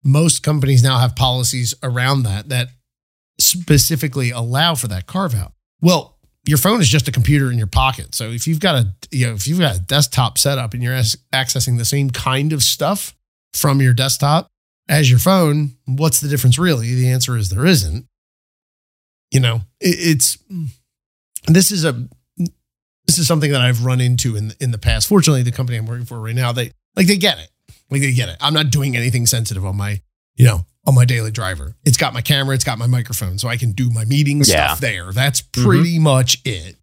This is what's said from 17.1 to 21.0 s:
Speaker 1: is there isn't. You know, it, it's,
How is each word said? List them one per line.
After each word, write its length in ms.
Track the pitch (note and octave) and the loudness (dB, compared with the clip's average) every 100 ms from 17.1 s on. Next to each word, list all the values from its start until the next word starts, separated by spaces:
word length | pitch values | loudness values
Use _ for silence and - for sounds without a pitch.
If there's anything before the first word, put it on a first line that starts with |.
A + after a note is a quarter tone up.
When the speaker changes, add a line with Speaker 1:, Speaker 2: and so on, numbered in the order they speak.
| B2+ B2 A#2+ | 0 0 -2
Speaker 1:
is 120 | F#2+ | -2
there 160 | G2 D#3+ | 0 2
isn't. 400 | D#3 F2+ G2 - _ _ _ _ _ _ _ _ _ _ _ _ | 2 0 -6 -10 _ _ _ _ _ _ _ _ _ _ _ _
You 100 | C3+ | 0
know, 220 | B2 A2+ G2 _ | 2 -2 -6 _
it, 160 | F3 E3+ | -2 0
it's, 400 | E3+ D3 - - _ F#3 D3 - _ _ | 0 2 0 -4 _ -10 -10 -12 _ _